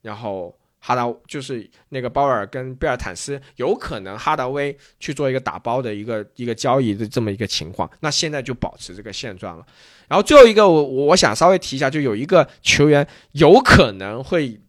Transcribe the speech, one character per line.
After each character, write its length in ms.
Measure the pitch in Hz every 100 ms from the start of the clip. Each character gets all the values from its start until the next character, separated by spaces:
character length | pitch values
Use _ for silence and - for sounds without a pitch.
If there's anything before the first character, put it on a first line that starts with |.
然 120 | 110 107
后 380 | 117 98 87 _ _ _
哈 180 | - 127
达， 160 | 120 117 _
就 140 | 147
是 260 | 135 123 98 _ _
那 100 | 135
个 80 | 123
鲍 180 | 139 139
威 60 |
尔 140 | 120 101
跟 300 | 131 131 127
贝 120 | 156
尔 80 | 123
坦 200 | 104 90
斯， 260 | - 139 - -
有 200 | 131 220
可 260 | - 117
能 140 | 95 104
哈 200 | - 156
达 120 | 127
威 300 | 143 143 139 _ _
去 120 | -
做 160 | 143 139
一 60 |
个 60 | 131
打 180 | 131 76
包 240 | 120 123
的 120 | 120
一 100 | 104
个， 200 | 107 110 104 -
一 100 | 120
个 80 |
交 260 | 113 135 135
易 140 | 120
的 140 | 101 110
这 120 | 127
么 120 | 110
一 40 | 98
个 120 | 101
情 240 | - 78
况。 180 | - 82 _
那 100 | 156
现 200 | 143 160
在 80 | 147
就 140 | 123
保 220 | 123 90 -
持 180 | - 92
这 60 |
个 100 | 107
现 240 | 95 123 92
状 220 | 98 82
了。 80 | - _ _ _ _
然 100 | 170
后 40 |
最 160 | 214 294
后 80 | 240
一 80 |
个 140 | 214 202
我， 160 | 160
我 320 | 143 131 143 185
想 180 | 147
稍 140 | 107 170
微 120 | 185
提 180 | - 135
一 20 |
下， 100 | 139
就 120 | 151
有 120 | 135
一 120 | 104 143
个 200 | 180 135 _
球 280 | - - 147
员 180 | 143 151 - _
有 300 | 143 156 220
可 320 | 269 - 131
能 280 | 95 98 113
会 380 | 135 175 139 104